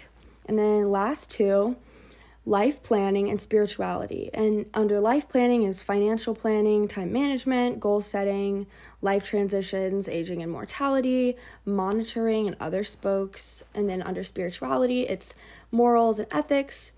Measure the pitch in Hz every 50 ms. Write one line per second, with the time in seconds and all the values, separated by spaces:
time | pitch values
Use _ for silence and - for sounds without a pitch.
0 | - - _ - - - - - - - 214 214 208 214 208 208 208 202 202 196
1 | 202 233 294 - - - - - 208 196 196 196 202 233 254 - - - - -
2 | - - - - - - - - - 226 208 196 214 269 294 - - - 233 208
3 | 196 196 196 202 202 208 208 202 - - 220 214 208 202 208 - 190 180 175 -
4 | - - - - - - - - 214 214 214 208 196 - - 220 214 208 208 202
5 | 208 220 254 294 294 - - 254 247 247 240 240 214 196 185 180 - - 202 202
6 | 202 214 226 220 - 233 214 - - 220 214 214 208 214 214 208 208 202 - 196
7 | 185 175 214 247 285 285 269 247 - 262 262 247 247 247 240 226 - 208 202 208
8 | 208 - - 202 196 202 196 196 202 202 202 196 202 196 - - - - - -
9 | - 196 196 202 196 - - 208 202 190 202 196 190 190 - 190 190 190 190 196
10 | 190 196 - 170 165 180 180 170 165 170 165 - - - - - 277 277 269 269
11 | 254 254 254 254 254 247 247 247 - - - - - 202 202 196 190 190 202 226
12 | 226 226 - 233 226 226 220 220 214 196 - - - 160 175 190 208 - - -
13 | - 196 196 196 196 196 196 - - - - - - - - 208 208 196 185 185
14 | 175 175 185 185 190 - - - 180 175 175 - 262 262 269 262 254 247 247 247
15 | 254 - 196 185 - - - - - - - - - - - 226 240 240 240 233
16 | 233 226 220 208 208 - - 294 294 - 285 277 277 277 - - - - -